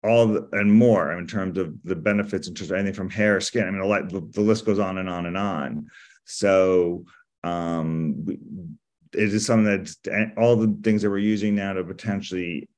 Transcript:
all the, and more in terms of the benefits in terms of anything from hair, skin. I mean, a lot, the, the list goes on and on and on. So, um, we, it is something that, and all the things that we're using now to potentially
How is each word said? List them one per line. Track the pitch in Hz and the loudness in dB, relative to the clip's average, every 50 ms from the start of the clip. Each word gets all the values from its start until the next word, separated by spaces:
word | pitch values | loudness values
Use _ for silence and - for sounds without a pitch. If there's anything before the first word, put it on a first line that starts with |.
| - | 2
all | 107 117 117 113 | 4 4 4 4
the, | 110 107 92 - - - | 4 2 0 -4 -4 -2
and | 101 101 104 | 2 4 6
more | 104 110 123 120 110 95 82 71 | 6 8 8 8 6 4 2 0
in | 82 90 87 | -4 -6 -8
terms | 85 - 104 95 95 85 | -6 -4 -4 -4 -2 -2
of | 95 92 80 - - - | -4 -4 -4 -6 -12 -6
the | 85 92 | -6 -6
benefits | 82 78 104 104 101 98 - - 95 - | -2 0 0 0 0 0 -2 -4 -6 -6
in | 92 85 | -8 -12
terms | - 98 85 | -12 -8 -4
of | 92 | -4
anything | 95 98 98 98 | -2 -2 -4 -4
from | 104 92 92 | -6 -8 -6
hair, | 95 104 107 107 101 95 | -2 0 2 2 2 2
skin. | - - - 120 101 | 0 -2 -2 -2 -2
I | 92 | -2
mean, | 98 98 | -4 -2
a | 95 | 0
lot, | 101 104 95 71 | 0 0 0 -2
the, | - 85 98 82 110 | -4 -8 -8 -10 -6
the | - 104 | -2 0
list | 104 107 110 110 - | 2 2 2 2 2
goes | 110 101 98 | 0 0 0
on | 101 92 92 95 | 0 -2 -4 -6
and | 92 92 | -6 -6
on | 87 87 87 | -4 -4 -4
and | 85 85 | -4 -4
on. | 95 101 101 92 76 69 67 76 76 73 - - - - - _ _ _ | -2 -2 -2 -2 -4 -6 -6 -8 -10 -10 -12 -20 -20 -20 -20 _ _ _
So, | - - - 104 101 95 95 95 95 92 90 87 87 87 87 87 _ _ _ _ _ _ _ - | -16 -8 -2 2 4 4 6 4 6 4 4 2 2 -2 -6 -10 _ _ _ _ _ _ _ -6
um, | 87 87 85 85 85 85 82 80 80 80 80 80 78 - - 78 | -6 -4 -4 -2 -2 -2 -2 -2 -2 -2 -2 -2 -2 -4 -4 -4
we, | 87 - - - - - 95 87 80 78 _ _ _ _ _ _ _ - | -6 -8 -8 -10 -16 -14 -14 -14 -14 -16 _ _ _ _ _ _ _ -2
it | - 107 104 104 | -2 0 0 0
is | 107 107 | -2 0
something | - 117 110 107 | 2 2 4 4
that, | 104 101 95 90 - - _ _ - - | 4 2 0 -2 -8 -16 _ _ -4 -2
and | 104 107 110 - | -2 -2 -4 0
all | 110 113 120 120 | 2 4 4 4
the | 107 113 110 101 104 104 | 4 4 2 0 0 0
things | 110 107 104 | 0 2 2
that | 104 104 | 2 0
we're | 101 | 0
using | 98 104 107 107 101 104 107 104 | 0 0 0 0 0 0 0 0
now | 101 98 98 95 | 0 -2 -2 -4
to | 92 90 | -4 -6
potentially | 85 98 - - 107 101 98 95 - 92 92 90 87 85 64 - _ _ | -6 -10 -8 -6 -4 -4 -4 -6 -6 -6 -6 -6 -6 -8 -8 -10 _ _